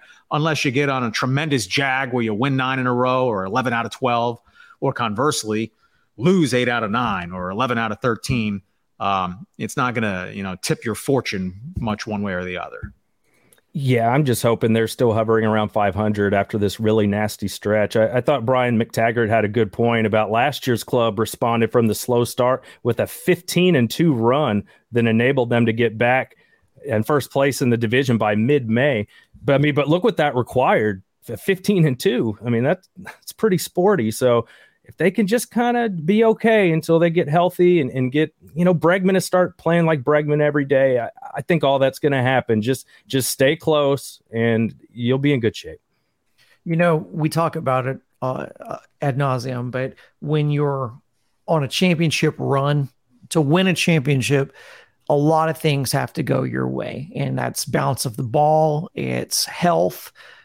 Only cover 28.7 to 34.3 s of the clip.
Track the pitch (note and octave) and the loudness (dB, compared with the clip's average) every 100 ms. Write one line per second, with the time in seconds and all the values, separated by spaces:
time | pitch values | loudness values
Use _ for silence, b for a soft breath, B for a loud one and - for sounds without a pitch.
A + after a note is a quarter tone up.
28.7 | A2+ D3 A2+ G2+ b b - - C#3 D3 | 0 2 0 -4 b b -8 0 2 2
29.7 | C#3+ C#3 F3 A3+ E3+ D3 B2 A2+ B2+ D3 | 2 2 2 2 2 0 0 -2 0 2
30.7 | G3 G#2+ F#2+ _ _ - A2+ - F#3 - | 2 0 -4 _ _ -14 -10 -4 -2 0
31.7 | G3 D#3 B2+ F#3+ A#3+ A#2 G#2 A#2+ A#2 C3 | 2 2 2 0 0 -2 -4 -2 0 0
32.7 | F#3 _ - F#2 - - - A3 F3+ - | -2 _ -20 -20 -20 -18 -2 0 0 -4
33.7 | - F#3+ F#3 A2 - B2 | 0 2 2 0 0 2